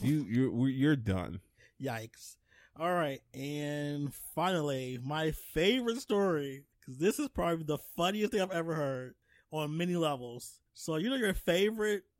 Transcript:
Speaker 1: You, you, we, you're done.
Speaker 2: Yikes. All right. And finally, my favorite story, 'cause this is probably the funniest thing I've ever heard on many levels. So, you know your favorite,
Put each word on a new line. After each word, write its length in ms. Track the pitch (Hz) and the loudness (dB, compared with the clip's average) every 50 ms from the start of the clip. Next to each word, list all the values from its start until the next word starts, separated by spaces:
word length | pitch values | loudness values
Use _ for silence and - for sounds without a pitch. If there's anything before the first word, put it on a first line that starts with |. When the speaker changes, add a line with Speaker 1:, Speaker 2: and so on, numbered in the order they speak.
| 120 | 2
Speaker 1:
You, 220 | 131 151 151 135 90 | 2 2 2 2 2
you, 220 | 113 123 131 123 | 2 4 4 4
we, 220 | 85 117 127 135 131 | 2 2 2 2 2
you're 240 | 131 135 151 160 | 4 4 4 4
done. 420 | 135 110 110 92 92 90 - 87 101 - _ _ _ - - _ - | 4 2 0 0 0 0 -4 -6 -10 -12 _ _ _ -20 -20 _ -8
Speaker 2:
Yikes. 540 | 131 135 117 113 110 113 - - - - - _ _ _ _ _ - - _ 147 | -6 -4 -4 -6 -8 -10 -14 -16 -18 -18 -20 _ _ _ _ _ -20 -20 _ -6
All 140 | 160 175 180 | -2 0 2
right. 280 | 175 160 143 135 131 _ _ - | 2 2 0 -2 -4 _ _ -10
And 760 | 135 135 143 147 147 147 147 147 147 147 147 147 143 143 139 - - - - - | -8 -6 -4 -4 -4 -4 -2 -2 -2 -2 -2 -2 -2 -4 -4 -6 -8 -14 -8 -2
finally, 640 | 156 165 185 185 170 147 147 139 131 131 127 127 117 123 | 0 0 2 2 2 0 0 0 -2 -2 -4 -6 -6 -6
my 260 | 127 151 156 160 160 151 | -4 -2 0 0 0 0
favorite 680 | - - - - 156 165 202 247 262 240 233 226 269 | -2 -6 -6 0 2 4 4 4 4 2 0 -2 -2
story, 680 | - - 208 202 196 190 170 147 143 139 135 139 143 _ _ _ - | -2 0 2 2 4 4 2 2 0 -2 -6 -10 -16 _ _ _ -16
'cause 120 | - 127 | -14 -6
this 220 | 131 160 202 - - | 0 2 2 2 2
is 100 | 302 269 | -2 -4
probably 360 | - - 175 170 170 165 156 | -2 0 0 0 0 0 0
the 140 | 147 151 139 - - - | 0 -2 -2 -4 -6 -4
funniest 360 | - 170 185 202 214 208 202 - | 0 0 2 2 2 0 0 2
thing 80 | 208 | 2
I've 100 | 185 190 190 | 0 0 0
ever 220 | 170 165 165 160 | -2 -2 0 0
heard 400 | 160 147 135 135 127 127 127 - _ _ _ _ _ _ - | 0 0 0 -2 -4 -6 -10 -14 _ _ _ _ _ _ -8
on 260 | - 156 151 147 151 | -4 -4 -2 -2 0
many 200 | 165 175 180 175 | 0 0 2 2
levels. 640 | 175 165 151 143 127 123 120 120 123 - - - - _ _ _ | 2 2 2 0 0 -4 -8 -10 -12 -12 -14 -18 -20 _ _ _
So, 240 | - - - 160 | -12 -6 -4 -2
you 140 | 156 180 247 | 0 0 0
know 60 | 269 | 0
your 180 | 262 226 196 185 | 0 2 0 0
favorite, 680 | - - - 170 180 196 214 226 214 214 214 208 196 - _ _ - | 0 2 2 4 4 4 4 2 2 0 0 0 -2 -4 _ _ -6